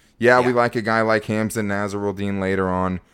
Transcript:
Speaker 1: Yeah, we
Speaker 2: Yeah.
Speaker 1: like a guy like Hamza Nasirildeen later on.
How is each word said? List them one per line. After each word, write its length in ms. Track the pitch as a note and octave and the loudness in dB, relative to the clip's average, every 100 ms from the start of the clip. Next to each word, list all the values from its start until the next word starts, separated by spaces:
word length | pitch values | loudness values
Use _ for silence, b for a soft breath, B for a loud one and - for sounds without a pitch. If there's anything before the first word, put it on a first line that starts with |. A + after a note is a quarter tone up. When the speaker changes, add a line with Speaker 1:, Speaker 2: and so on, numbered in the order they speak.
| b b | b b
Speaker 1:
Yeah, 220 | A#2 B2 | 4 4
we 60 | B2 | 4
Speaker 2:
Yeah. 60 | |
Speaker 1:
like 220 | A#2+ A#2+ B2 | 2 0 -2
a 60 | |
guy 200 | G#2+ A2+ | -2 0
like 240 | A2 A2 - | 2 0 0
Hamza 360 | G#2+ G#2+ A2+ | -2 -2 -4
Nasirildeen 800 | G2+ G2+ G#2 G2+ G2+ F#2+ G2+ G2 | -4 -2 -4 -4 -4 -4 -4 -2
later 260 | F#2+ F#2+ F#2 | -2 0 0
on. 320 | F#2 F#2 F2+ b | 0 -2 -4 b